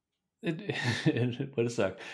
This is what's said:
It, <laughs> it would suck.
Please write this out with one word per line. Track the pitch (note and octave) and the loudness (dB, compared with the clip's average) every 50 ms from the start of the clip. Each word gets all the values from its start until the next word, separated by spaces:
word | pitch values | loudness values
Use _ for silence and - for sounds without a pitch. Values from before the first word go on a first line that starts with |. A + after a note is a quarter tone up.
| _ _ _ _ _ _ _ _ | _ _ _ _ _ _ _ _
It, | - E3+ D#3+ E3 G#3 F3 - - - B2 | -4 -4 -4 -2 -4 -4 -4 0 0 0
<laughs> | A2 - - | 0 2 2
it | D#3 C#3 A#2+ A#2+ B2 A#2+ - C#3 - - | 2 4 4 2 0 0 -2 -6 -2 0
would | A2+ A2+ A#2 | 0 0 2
suck. | - - G2+ F#2+ - - - - | 2 2 2 2 2 -4 -10 -14